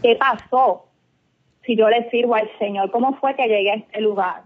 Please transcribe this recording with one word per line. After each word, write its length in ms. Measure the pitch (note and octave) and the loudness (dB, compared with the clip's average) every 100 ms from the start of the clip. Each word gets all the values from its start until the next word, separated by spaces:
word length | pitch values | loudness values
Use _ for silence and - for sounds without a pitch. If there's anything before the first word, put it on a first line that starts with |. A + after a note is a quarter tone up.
¿Qué 140 | A#3+ A3+ | 4 4
pasó 680 | C4+ A3 - B3+ B3+ - _ _ _ _ _ _ _ _ | 2 0 -2 2 2 0 _ _ _ _ _ _ _ _
si 120 | - A3 | -4 2
yo 120 | A3 | 4
le 200 | A#3 A#3 | 2 0
sirvo 260 | A#3 A#3+ A3 | -2 0 0
al 140 | G#3+ - | -2 -6
Señor? 320 | G#3 G3 G3 | -6 -4 -4
¿Cómo 260 | A#3 C4 C4+ | -2 -2 -2
fue 180 | C4+ C4+ | -4 -2
que 120 | A#3+ | 0
llegué 240 | G#3 G3 | 0 0
a 40 | G#3+ | -2
este 260 | - G#3 | -6 -4
lugar? 420 | G#3+ G3 F#3 E3+ | -2 -2 -4 -6